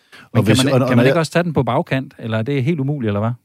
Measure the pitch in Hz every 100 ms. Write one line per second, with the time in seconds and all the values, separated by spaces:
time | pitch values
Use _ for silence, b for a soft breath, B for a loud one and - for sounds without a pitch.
0 | B B B 120 101 123 135 127 127 120
1 | 127 135 156 165 175 143 120 135 175 135
2 | - - 113 110 117 143 123 165 135 147
3 | 107 101 113 123